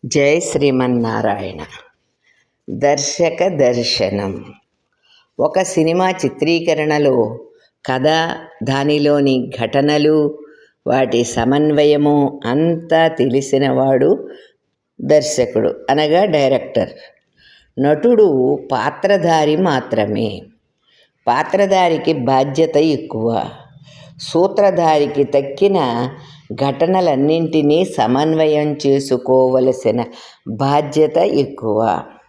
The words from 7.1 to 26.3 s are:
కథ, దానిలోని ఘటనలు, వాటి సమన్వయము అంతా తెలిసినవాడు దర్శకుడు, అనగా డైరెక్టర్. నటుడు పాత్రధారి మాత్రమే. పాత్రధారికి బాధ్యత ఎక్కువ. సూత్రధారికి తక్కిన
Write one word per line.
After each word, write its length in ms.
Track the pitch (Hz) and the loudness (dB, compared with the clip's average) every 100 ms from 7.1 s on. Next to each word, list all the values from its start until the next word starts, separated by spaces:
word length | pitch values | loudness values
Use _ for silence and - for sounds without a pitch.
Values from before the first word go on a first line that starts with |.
| 127 107 117 - _ _ _ - | 0 -2 -6 -18 _ _ _ -6
కథ, 500 | 131 147 160 165 - - - | -2 0 0 -2 -6 -12 -10
దానిలోని 880 | 113 135 143 147 147 147 139 131 120 - | -4 -2 0 2 2 2 2 0 -4 -6
ఘటనలు, 760 | 117 139 147 151 147 156 147 - - - _ _ - | -2 0 2 2 2 2 0 -4 -18 -20 _ _ -2
వాటి 360 | 127 123 117 | 0 0 0
సమన్వయము 1160 | 120 - 117 143 151 147 147 147 147 147 139 - 113 | -2 -2 0 2 2 2 4 4 2 2 0 -4 -4
అంతా 640 | 135 165 165 - 160 165 | 0 0 -2 0 2 2
తెలిసినవాడు 1200 | 160 131 127 135 135 135 131 135 131 143 208 - - - _ _ _ _ _ | 0 0 0 0 0 0 0 2 2 2 0 -4 -18 -20 _ _ _ _ _
దర్శకుడు, 760 | 135 151 131 - 123 113 107 - - | 2 2 2 -2 -2 0 -2 -4 -2
అనగా 360 | 139 151 165 202 | 0 2 2 2
డైరెక్టర్. 640 | 156 135 131 80 76 - - - _ _ _ _ _ _ - | 2 2 0 -2 -4 -6 -8 -20 _ _ _ _ _ _ -4
నటుడు 800 | 139 151 233 233 208 135 127 143 - | 0 2 2 4 4 4 0 -2 -2
పాత్రధారి 840 | 131 123 - 190 196 170 160 151 151 | -2 -2 -2 0 0 2 2 2 0
మాత్రమే. 840 | 185 135 - 113 104 107 113 95 - _ _ _ _ _ _ _ - | 0 0 -2 -2 -2 -2 -4 -8 -18 _ _ _ _ _ _ _ -2
పాత్రధారికి 840 | 123 160 190 196 190 180 160 - | -2 0 0 2 2 2 0 -2
బాధ్యత 640 | 156 123 131 139 139 160 143 | -2 0 2 0 0 0 2
ఎక్కువ. 680 | 160 139 - 113 113 113 57 - - - - - - - | 2 -2 -4 -4 -2 -2 -4 -12 -20 -20 -20 -20 -20 -18
సూత్రధారికి 1000 | - 165 190 - 202 180 165 156 139 143 | -4 0 0 2 2 2 2 2 2 0
తక్కిన 840 | 139 139 139 139 202 190 131 117 127 - - | 0 0 -2 0 0 2 0 -2 -4 -8 -20